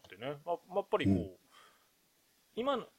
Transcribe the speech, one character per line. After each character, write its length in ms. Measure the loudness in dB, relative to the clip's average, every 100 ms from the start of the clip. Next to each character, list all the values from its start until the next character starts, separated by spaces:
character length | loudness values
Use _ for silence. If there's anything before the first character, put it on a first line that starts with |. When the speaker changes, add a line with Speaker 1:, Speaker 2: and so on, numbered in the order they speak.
| -8
Speaker 1:
て 60 | -10
ね。 220 | -8 -8 -4
ま 80 |
あ、 60 | -4 -2
ま 60 | -4
あ、 20 |
や 40 |
っ 40 | 0
ぱ 80 | 2
り 80 | 4
こ 60 |
う、 40 | 4
Speaker 2:
う 20 |
ん。 120 | 0 -10 _ -20 -20 _ _ _ _ _ _ _ _ -4
Speaker 1:
今 220 | -2 -2
の、 80 | -4